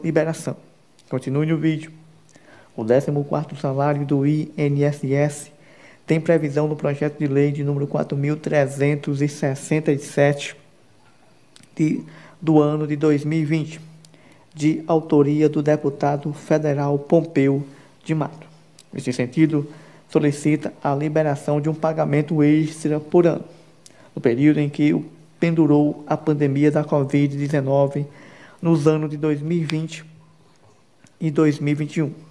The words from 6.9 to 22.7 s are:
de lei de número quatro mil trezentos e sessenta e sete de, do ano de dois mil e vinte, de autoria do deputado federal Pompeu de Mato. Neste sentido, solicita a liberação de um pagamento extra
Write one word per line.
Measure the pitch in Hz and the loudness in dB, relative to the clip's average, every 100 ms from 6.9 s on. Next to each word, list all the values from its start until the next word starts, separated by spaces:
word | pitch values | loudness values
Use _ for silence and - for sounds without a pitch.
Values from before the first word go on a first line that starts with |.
| 143 151 151 | -2 -4 -2
de | 147 | 0
lei | 139 143 | 2 2
de | 147 | 0
número | 143 143 143 | -2 -2 -2
quatro | 147 - 139 | -2 -4 -2
mil | 143 151 | -2 -2
trezentos | 156 147 135 135 143 147 151 139 | 0 0 0 0 0 0 -2 -2
e | 147 | -2
sessenta | 147 147 135 - 156 156 | -2 -4 -4 -2 -2 0
e | 143 | -2
sete | - - 143 143 - - _ _ _ _ _ _ _ _ _ _ - | -2 2 2 2 -6 -14 _ _ _ _ _ _ _ _ _ _ -14
de, | - 156 - - - - - | -2 -2 -2 -6 -18 -20 -6
do | 160 151 | 2 4
ano | 147 151 151 | 4 2 -4
de | 147 | 0
dois | 156 147 | 2 2
mil | 147 160 | 0 -2
e | 151 | 0
vinte, | 160 143 - - - - - - - _ | -2 -4 -10 -20 -20 -20 -20 -20 -20 _
de | 156 147 156 - | -2 0 0 0
autoria | 165 160 151 143 151 151 | 0 4 4 4 4 2
do | 151 | 2
deputado | 147 151 143 139 143 147 147 | 2 0 0 -2 -2 -2 -6
federal | 147 - 156 151 143 143 143 | -10 -2 0 0 0 0 -2
Pompeu | 143 170 160 143 135 139 143 - - _ | 2 2 2 2 2 2 -4 -14 -20 _
de | - | -6
Mato. | 160 143 - - - _ - - | -4 -4 -8 -20 -20 _ -20 -16
Neste | - - | -10 -6
sentido, | 123 127 160 160 151 143 - - - _ | -4 -4 2 2 2 -4 -10 -20 -20 _
solicita | 156 147 143 151 151 151 - | 0 0 0 0 0 -2 -6
a | 147 | -4
liberação | 139 156 156 156 143 - 147 | -2 0 0 0 -2 -2 -2
de | 147 | -2
um | |
pagamento | 156 160 160 156 143 151 160 | -2 -2 -2 0 0 0 2
extra | 147 151 156 | 4 4 2